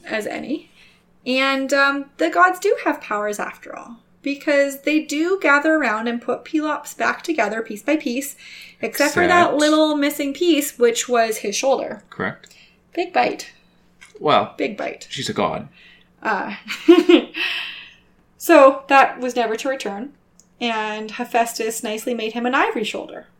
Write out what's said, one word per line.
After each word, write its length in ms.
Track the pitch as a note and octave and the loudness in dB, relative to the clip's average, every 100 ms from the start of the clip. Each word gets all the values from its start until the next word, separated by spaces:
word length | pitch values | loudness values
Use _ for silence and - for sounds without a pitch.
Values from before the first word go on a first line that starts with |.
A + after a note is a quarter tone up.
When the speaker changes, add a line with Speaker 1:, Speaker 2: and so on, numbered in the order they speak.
| - | -8
Speaker 1:
as 220 | A3 G#3 | -6 -6
any. 420 | - A3+ D4+ - _ - _ _ _ B3+ | -8 -8 -8 -10 _ -20 _ _ _ -4
And, 480 | C4 C4+ C4+ C4+ | 0 0 -2 0
um, 320 | C#4 C#4 C#4+ C#4 - | 2 2 0 -8 -4
the 120 | D#4+ | -2
gods 300 | E4+ F#4 F4+ | 4 2 4
do 180 | G4+ - E4 | 0 0 -2
have 160 | D4 | -4
powers 380 | - G#3 G#3 G#3 | -6 -6 -4 -6
after 360 | - - - - | -8 -10 -16 -16
all, 220 | - A#3+ _ _ | -16 -20 _ _
because 600 | C#4 C#4 D#4 C#4+ C#4 C#4 | -8 -6 0 2 2 -2
they 180 | D4 D4+ | 0 0
do 400 | D4+ D4 E4+ F#4+ | 0 -2 0 0
gather 320 | D4+ C#4+ D#4 | 4 4 4
around 340 | D#4 B3 G#3+ A#3 | 2 0 -2 -4
and 140 | A#3+ | -4
put 220 | - - - | -4 -6 -4
Pelops 480 | D#4 D4+ D4 - | -4 -2 -6 -8
back 300 | - A#3 A#3+ | -4 -2 -2
together 400 | - D#4 G#3 A3+ | -4 -2 -2 -2
piece 180 | A3+ G#3 | -8 -8
by 140 | - D4+ | -2 0
piece, 400 | B3+ A#3+ C#4 - - - - - | 0 -6 -6 -12 -20 -20 -20 -10
except 340 | A3+ - D4 F4 | -8 -2 0 2
for 100 | F4 | 2
that 200 | F4 F4 | 4 4
Speaker 2:
Except 100 | D4 | 4
Speaker 1:
little 380 | D4+ D#4 D#4 D4 | 2 4 2 2
missing 400 | C#4+ D4 C#4+ C#4 | -2 -2 -6 -2
piece, 420 | F4 D4 C#4+ - | 2 2 0 2
which 320 | A#3+ A#3 - | 2 2 0
was 280 | A#3+ A3+ A3 | 0 2 -2
his 180 | G#3 G3+ | -4 -2
shoulder. 480 | C4+ A#3+ - G#3+ _ | 0 0 -2 -10 _
Speaker 2:
Correct. 420 | - - - - - - _ _ | -8 -8 -8 -20 -20 -20 _ _
Speaker 1:
Big 180 | - F4+ | -6 -2
bite. 420 | - B3 - - _ _ _ _ _ - - | 0 0 -4 -12 _ _ _ _ _ -20 -6
Speaker 2:
Well, 340 | D3+ A2+ G#2+ - | 2 2 2 -6
Speaker 1:
Big 180 | - - | -8 -6
bite. 300 | C#2 - - | -10 -10 -14
Speaker 2:
she's 200 | C#3 A#2+ | -10 -6
a 40 | |
god. 360 | - E2 D2+ - _ - - _ _ | -2 -2 -4 -12 _ -20 -20 _ _
Speaker 1:
Uh, 340 | A3 G3 - G3+ - - - | -4 -4 -6 -12 -14 -4 6
<laughs> 420 | F4 - D#4+ - - - - - - - _ _ _ _ _ | 6 8 4 4 -8 -8 -8 -10 -14 -20 _ _ _ _ _
so 460 | - D#4+ C4+ C#4 - | 6 8 8 6 4
that 320 | C#4 C4 - | 4 4 0
was 140 | B3 A#3+ | -4 -2
never 200 | A3+ A3 | -2 -2
to 140 | C4+ | -4
return, 440 | C4+ G#3 G3+ C#4+ _ _ _ - - | -4 -6 -8 -12 _ _ _ -20 -8
and 520 | A#3+ A3 G#3+ G#3+ G#3+ | -4 -4 -4 -6 -10
Hephaestus 720 | G#3 A#3+ A#3+ A#3 - A3 A3+ | -8 -2 0 0 -2 -6 -6
nicely 300 | A3 G#3+ B3+ | -6 -6 -6
made 200 | A3+ A3 | -4 -4
him 120 | A#3+ B3 | -4 -2
an 100 | C#4 | 0
ivory 280 | A4 D#4+ | 0 -2
shoulder 440 | G#3 G3 - - - | -6 -8 -10 -14 -18